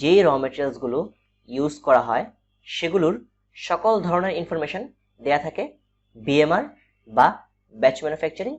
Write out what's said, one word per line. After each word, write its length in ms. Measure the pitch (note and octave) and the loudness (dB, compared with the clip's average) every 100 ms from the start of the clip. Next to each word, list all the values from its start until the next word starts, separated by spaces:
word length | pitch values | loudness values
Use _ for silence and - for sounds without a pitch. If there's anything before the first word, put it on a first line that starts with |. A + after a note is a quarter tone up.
যেই 200 | C#3+ G3 F3 | 4 6 6
র 20 | C3+ | 4
ম্যাটেরিয়ালসগুলো 560 | C3+ C#3 C#3 A#2 B2+ C3+ G#3 - _ _ - | 0 -4 -6 -4 -4 -4 -6 -10 _ _ -10
ইউজ 260 | B2+ D3 D3 - | -4 -4 -2 2
করা 160 | B2+ A#2 | 2 4
হয়, 160 | A#2 A3 - _ _ - | -2 -4 -10 _ _ -14
সেগুলোর 480 | - E3 F#3 D#3+ A3+ - _ _ - | -6 -2 0 2 0 -6 _ _ -14
সকল 380 | - E3+ A3 G#3+ F3+ | -6 -2 2 0 0
ধরনের 300 | F3 F#3+ E3+ | 0 -2 -4
ইনফরমেশন 420 | E3+ E3 D3 F#3+ C4+ _ _ _ | -6 -6 -6 -8 -12 _ _ _
দেয়া 200 | C3 C#3+ | -2 -2
থাকে 200 | D#3+ F#3 C#4+ - _ _ _ A#2 | -2 -8 -8 -10 _ _ _ -10
বিএমআর 480 | A2 C#3+ D3+ F3+ D4 - _ _ _ A2 | 0 2 4 2 -4 -12 _ _ _ 2
বা 100 | D3+ A3 - _ _ | 2 2 -12 _ _
ব্যাচ 220 | A2 C3 C3 | 0 0 0
ম্যানুফ্যাকচারিং 500 | D3+ D#3 D#3 - G#3 | -4 -4 -6 -6 -8